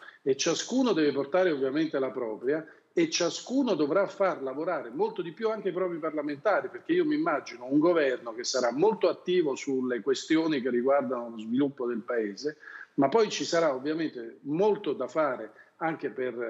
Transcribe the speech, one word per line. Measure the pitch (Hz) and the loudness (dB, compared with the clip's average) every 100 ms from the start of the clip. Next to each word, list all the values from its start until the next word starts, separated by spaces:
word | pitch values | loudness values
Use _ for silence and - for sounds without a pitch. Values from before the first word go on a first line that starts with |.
| - - | -20 -4
e | 143 135 | -2 0
ciascuno | 170 151 - 254 247 | 0 0 0 2 4
deve | 160 147 | 4 2
portare | 139 135 185 185 | 2 0 2 2
ovviamente | 143 135 151 160 143 | 2 0 0 0 0
la | 131 | -2
propria | 131 113 104 120 156 151 - _ | -2 -6 -4 -2 -2 -4 -16 _
e | - 160 | 0 0
ciascuno | - 170 - - 262 247 | 0 -2 -2 -4 0 2
dovrà | 165 151 180 196 | 2 2 2 0
far | - 190 139 | 0 0 0
lavorare | 135 135 170 151 117 | -6 -4 -4 -4 -4
molto | 139 214 185 | -2 -2 -2
di | 170 | -8
più | 165 220 | -4 -4
anche | 220 185 | -2 -4
i | |
propri | 170 185 170 | -2 -2 -4
parlamentari, | 156 151 147 143 214 160 131 | -4 -4 -4 -2 0 0 0
perché | 123 - | -6 -2
io | 175 | 2
mi | 156 | 2
immagino | 151 165 139 - - 127 | 2 0 -2 -4 -12 0
un | 147 | 4
governo | 170 165 135 123 117 | 6 4 2 0 -4
che | 110 | -8
sarà | 117 127 120 | -4 0 2
molto | 127 202 202 180 | 4 2 4 2
attivo | - - 180 151 | 0 0 2 2
sulle | 123 - 131 127 120 | -2 -2 -2 0 -2
questioni | 135 127 - 160 160 143 | 0 -2 2 2 2 0
che | 127 | 0
riguardano | 120 131 143 123 123 120 | 2 4 2 2 -4 -6
lo | 113 | -10
sviluppo | 110 127 143 135 120 | -2 2 2 0 -4
del | 113 | -4
Paese, | 104 120 104 95 143 - - - - | -2 -2 -2 -4 -8 -8 -14 -18 -6
ma | - 139 | 2 4
poi | 226 214 | 4 2
ci | - | 0
sarà | 139 170 160 | -2 2 2
ovviamente | 131 143 160 151 123 117 - | 0 -2 -2 -4 -6 -12 -12
molto | 139 156 214 202 156 | -4 0 2 2 0
da | 123 123 | -4 -2
fare | 160 147 120 110 - - - | 0 0 -2 -8 -16 -20 -6
anche | 165 147 135 | -4 -4 -6
per | 117 127 117 | -4 -6 -4